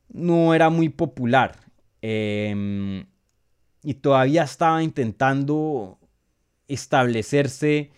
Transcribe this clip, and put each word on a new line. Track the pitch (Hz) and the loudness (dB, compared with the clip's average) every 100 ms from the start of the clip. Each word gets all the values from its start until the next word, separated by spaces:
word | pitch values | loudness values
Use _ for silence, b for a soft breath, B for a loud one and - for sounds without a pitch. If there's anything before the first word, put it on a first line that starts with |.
| _ | _
no | - 175 170 165 | -6 0 2 4
era | 165 160 | 4 4
muy | 165 165 | 2 0
popular, | - 165 - 123 131 113 - _ _ _ _ | -2 -6 -4 0 2 0 -4 _ _ _ _
em, | 110 110 107 104 104 101 101 101 98 95 - _ _ _ _ _ _ _ | -6 -4 -2 -2 -4 -4 -4 -6 -6 -8 -12 _ _ _ _ _ _ _
y | 151 | -10
todavía | 131 147 135 131 156 | -4 2 2 4 2
estaba | 156 - 165 160 | 0 0 0 2
intentando | 160 147 117 101 131 135 139 151 156 143 95 95 _ _ _ _ _ _ - | -2 -2 -4 0 0 0 -2 -2 -2 -6 -8 -16 _ _ _ _ _ _ -12
establecerse | 135 - 143 123 117 104 143 139 135 151 151 143 | -10 -2 2 2 0 -2 0 0 -2 -2 -2 -4